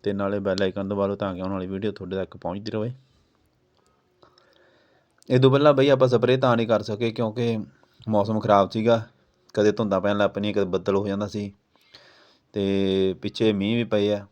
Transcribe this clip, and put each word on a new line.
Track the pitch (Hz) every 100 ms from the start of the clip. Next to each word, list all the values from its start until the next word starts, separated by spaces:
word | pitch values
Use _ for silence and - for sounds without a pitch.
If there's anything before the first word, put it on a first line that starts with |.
ਤੇ | -
ਨਾਲੇ | 101 101 101
ਬੈਲ | 98 95
ਆਈਕਨ | 98 98 98
ਦਬਾ | 101 98
ਲਓ | 101
ਤਾਂ | 101 90
ਕਿ |
ਆਉਣ | 92
ਵਾਲੀ | 98 92
ਵੀਡੀਓ | 95 104
ਤੁਹਾਡੇ | 98 92 95
ਤੱਕ | 92 -
ਪਹੁੰਚਦੀ | 85 95 107
ਰਹੇ। | 107 110 127 _ _ _ _ _ _ _ _ _ _ _ _ _ _ _ _ _ _ _ _ _ _ -
ਇਹ | 127
ਤੋਂ | 131
ਪਹਿਲਾਂ | 139 147
ਬਈ | 139 139
ਆਪਾਂ | 131 131
ਸਪਰੇਅ | 120 120 127
ਤਾਂ | 131 117
ਨਹੀਂ | 113
ਕਰ | 110
ਸਕੇ | 101 104 117
ਕਿਉਂਕਿ | 110 113 113 117 110 - _ _ _ -
ਮੌਸਮ | 107 104 110
ਖਰਾਬ | 107 101 95
ਸੀਗਾ, | 113 110 117 110 _ _ _ _ -
ਕਦੇ | 104
ਧੁੰਦਾਂ | 101 107 95
ਪੈਣ | 98 104
ਲੱਗ | 101
ਪੈਂਦੀਆਂ, | 101 104
ਕਦੇ | 101 98
ਬੱਦਲ | 92 90 98
ਹੋ | 104
ਜਾਂਦਾ | 98 104
ਸੀ | 104 101 101 _ _ _ - _ _ _ _ _
ਤੇ | 104 98 98 98 95 95 90
ਪਿੱਛੇ | 104 - 113
ਮੀਂਹ | 104 101 117
ਵੀ | 117
ਪਏ | 107 101
ਆ | 101 101